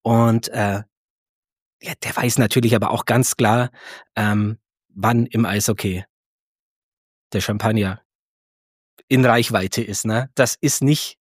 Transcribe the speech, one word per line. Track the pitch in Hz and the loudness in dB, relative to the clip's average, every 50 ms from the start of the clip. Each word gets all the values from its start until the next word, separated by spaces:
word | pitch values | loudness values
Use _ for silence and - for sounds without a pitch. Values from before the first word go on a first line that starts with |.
Und, | _ 113 117 117 117 117 113 117 - - | _ 2 4 4 4 4 2 0 -2 -4
äh, | - 117 104 101 98 104 107 _ _ _ _ _ _ _ _ _ _ _ _ _ _ _ _ _ _ _ | -6 -4 -2 -2 -4 -6 -8 _ _ _ _ _ _ _ _ _ _ _ _ _ _ _ _ _ _ _
ja, | - - 165 _ - | -14 -14 -14 _ -10
der | - - | -8 -6
weiß | - 120 123 - - | -2 -2 0 2 2
natürlich | 120 104 - 131 117 113 117 | 0 2 2 0 2 2 2
aber | 107 101 - | 2 0 -2
auch | 113 117 - | -4 -4 -2
ganz | - 113 123 131 - - | 0 2 2 2 0 0
klar, | - 120 104 113 123 123 123 _ - - - - - - _ _ | 2 2 4 4 2 0 -2 _ -16 -20 -20 -20 -20 -20 _ _
ähm, | - 107 104 104 104 104 104 113 _ _ _ _ _ _ _ | -2 -2 0 0 0 0 -2 -4 _ _ _ _ _ _ _
wann | _ 95 101 113 117 117 117 | _ -2 0 2 2 2 0
im | - - 113 113 | 0 0 -2 0
Eishockey | 90 98 104 - - 104 - - 101 92 92 95 _ _ _ _ _ _ _ _ _ _ _ _ _ _ _ _ _ _ _ _ _ _ _ _ _ | 0 -2 -2 -2 -2 -4 -2 -4 -6 -6 -6 -10 _ _ _ _ _ _ _ _ _ _ _ _ _ _ _ _ _ _ _ _ _ _ _ _ _
der | - 101 | -6 -4
Champagner | - - 107 104 - 110 110 110 101 95 98 - _ _ _ _ _ _ _ _ _ _ _ _ _ _ _ _ _ _ _ _ _ | -4 -2 -4 -2 -2 0 0 2 0 -2 -4 -8 _ _ _ _ _ _ _ _ _ _ _ _ _ _ _ _ _ _ _ _ _
in | _ 135 127 127 | _ 2 4 6
Reichweite | 120 117 120 113 - 113 98 92 95 - - | 6 4 4 2 0 -2 -2 -2 -2 -4 -6
ist, | 113 104 101 - - | -6 -6 -8 -6 -4
ne? | 110 110 117 131 131 _ | -2 -2 -2 -4 -4 _
Das | - 127 - - _ | 0 0 0 0 _
ist | - 143 - - 139 | -2 -2 0 0 2
nicht | 139 156 - - - - _ | 2 2 0 -2 -10 -14 _